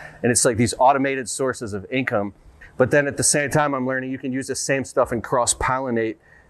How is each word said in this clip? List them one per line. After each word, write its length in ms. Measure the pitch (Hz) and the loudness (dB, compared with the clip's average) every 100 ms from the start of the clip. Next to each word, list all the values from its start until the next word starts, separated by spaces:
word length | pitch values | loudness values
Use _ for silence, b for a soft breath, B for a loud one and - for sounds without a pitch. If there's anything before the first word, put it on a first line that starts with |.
| B B | B B
And 100 | 117 | 2
it's, 120 | 113 | 4
like, 140 | 135 107 | 2 2
these 180 | 117 - | 0 4
automated 520 | 127 139 139 135 113 | 4 6 2 -2 -6
sources 440 | - 135 117 110 | -4 -4 -2 -8
of 140 | 101 92 | -8 -4
income. 440 | 131 127 113 101 - - - B - | -4 0 -2 -2 -8 -20 -20 B 0
But 160 | 127 | 4
then 160 | 147 143 | 4 2
at 100 | - | 0
the 60 | |
same 260 | - 151 139 | 0 0 0
time, 240 | 156 147 | 0 0
I'm 140 | 135 127 | 0 -2
learning 240 | 131 131 | -4 -4
you 80 | 131 | -6
can 140 | 135 | -6
use 140 | 131 135 | -6 -6
the 80 | 123 | -6
same 280 | - 135 | -2 -2
stuff 280 | 123 - 120 | 0 0 0
and 120 | 117 | -2
cross-pollinate 920 | - 131 117 - - 131 135 117 113 - b b b | -2 0 0 0 -2 -2 -2 -2 -2 -4 b b b